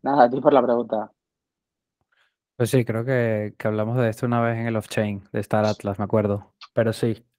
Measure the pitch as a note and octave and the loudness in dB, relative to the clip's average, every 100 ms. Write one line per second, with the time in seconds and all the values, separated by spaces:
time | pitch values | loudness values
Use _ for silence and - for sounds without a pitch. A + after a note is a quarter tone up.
0 | C3 C#3+ A#2+ C3+ D3 C#3+ A#2+ A#2+ A#2 A2 | -2 4 4 4 4 4 4 0 -2 -4
1 | G#2+ _ _ _ _ _ _ _ _ _ | -6 _ _ _ _ _ _ _ _ _
2 | _ _ _ _ _ _ A#2 C3 A#2 A2+ | _ _ _ _ _ _ 0 2 0 -2
3 | A#2+ C3 A#2 A2 G#2 - A2 G#2+ G#2+ B2 | -2 0 0 0 -4 -6 -4 -2 -2 0
4 | A#2 G#2+ B2 A#2+ A#2 A#2 A#2 A2+ - - | 0 0 -2 0 0 -2 -2 -4 -4 -2
5 | G#2+ G2+ - G#2+ G2+ G#2+ G#2+ G#2 G#2 G2 | -2 -4 -6 -6 -2 0 2 0 -4 -4
6 | G2+ A2 G#2 G2+ - _ - - A2+ G#2+ | 0 0 0 -2 -6 _ -8 -2 -2 0
7 | A#2+ G#2+ _ | -4 -4 _